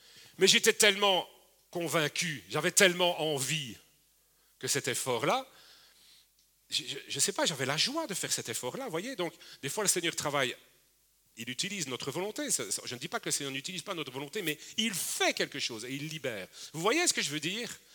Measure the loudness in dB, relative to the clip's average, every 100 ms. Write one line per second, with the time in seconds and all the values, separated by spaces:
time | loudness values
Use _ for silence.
0 | -20 -20 -20 4 6 8 6 8 6 6
1 | 4 4 0 -8 _ _ _ -4 0 2
2 | 2 0 -2 -4 -4 -2 2 6 6 6
3 | 2 2 0 0 0 -2 -4 -10 -16 _
4 | _ _ _ _ _ _ -2 0 0 -2
5 | 0 2 2 0 -2 -14 -20 -20 -20 _
6 | -20 -20 _ _ _ _ _ -4 -4 -8
7 | -6 -2 0 2 0 0 0 2 0 0
8 | -4 -4 -2 -2 -2 -6 -6 -6 -6 -6
9 | -6 -4 -6 -6 -18 -10 -6 0 2 2
10 | 0 -2 0 2 0 -2 -14 _ _ _
11 | _ _ _ -12 -8 -6 -4 -4 -4 -4
12 | -4 -4 -4 -4 -2 -2 -2 -6 -6 -8
13 | -6 -6 -2 -2 -2 -6 -6 -8 -6 -6
14 | -6 -8 -8 -4 -2 -2 -4 -2 -2 -2
15 | -4 0 2 2 -2 -2 -6 -6 -8 -6
16 | -6 -6 -6 -6 -8 -12 -10 -2 2 4
17 | 4 2 0 -2 -4 -4 -6 -10 -18